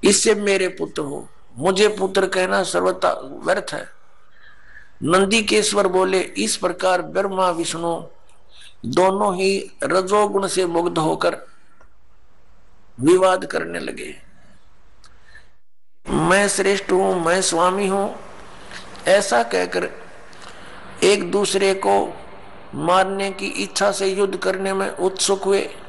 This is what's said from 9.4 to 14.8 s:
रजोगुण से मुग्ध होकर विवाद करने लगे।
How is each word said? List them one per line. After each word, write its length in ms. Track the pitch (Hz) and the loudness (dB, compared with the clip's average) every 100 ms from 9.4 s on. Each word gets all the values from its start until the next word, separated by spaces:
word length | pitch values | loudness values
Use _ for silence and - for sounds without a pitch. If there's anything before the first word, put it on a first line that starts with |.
| 190 196 - - | 2 2 -2 -6
रजोगुण 640 | 135 175 185 208 208 196 196 | 0 2 4 4 4 2 0
से 180 | 180 185 | 0 2
मुग्ध 320 | 170 175 170 | 2 0 2
होकर 400 | 160 160 175 - - - - - - - - - - - - - - - - - | 0 2 2 0 -6 -18 -18 -18 -18 -18 -18 -18 -18 -18 -18 -18 -18 -18 -18 0
विवाद 460 | 135 185 185 185 - | 6 8 6 4 0
करने 340 | 160 165 170 | -4 -4 -6
लगे। 360 | 143 - - - - - - - - - | -6 -8 -10 -12 -16 -18 -18 -18 -18 -18